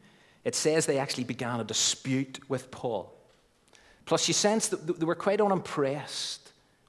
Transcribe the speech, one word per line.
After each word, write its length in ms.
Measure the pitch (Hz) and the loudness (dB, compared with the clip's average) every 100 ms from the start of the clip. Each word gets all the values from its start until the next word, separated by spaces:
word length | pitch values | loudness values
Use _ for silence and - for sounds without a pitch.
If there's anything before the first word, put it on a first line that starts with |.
| - - - _ | -20 -20 -20 _
It 120 | - | -4
says 320 | - 156 156 151 | 0 2 4 4
they 100 | 139 | 2
actually 280 | 139 - | 0 -2
began 360 | 123 120 123 120 | -4 -4 -4 -2
a 40 | |
dispute 760 | 110 113 - - 135 131 135 - - | -2 0 0 0 0 0 0 -8 -6
with 220 | 135 - | -6 -6
Paul. 440 | - 127 107 85 - _ _ _ _ _ - - - - | -8 -4 -4 -6 -14 _ _ _ _ _ -20 -20 -20 0
Plus, 200 | 160 - | 2 2
you 60 | |
sense 360 | 165 208 220 - | 2 4 4 2
that 180 | 180 156 | -2 -2
th-, 120 | 170 | -2
they 60 | |
were 100 | 165 | 0
quite 280 | 170 - 202 | 0 2 4
unimpressed 1120 | 208 190 - - 135 143 - - - - - - _ _ | 4 2 0 0 0 -2 -6 -8 -8 -8 -14 -20 _ _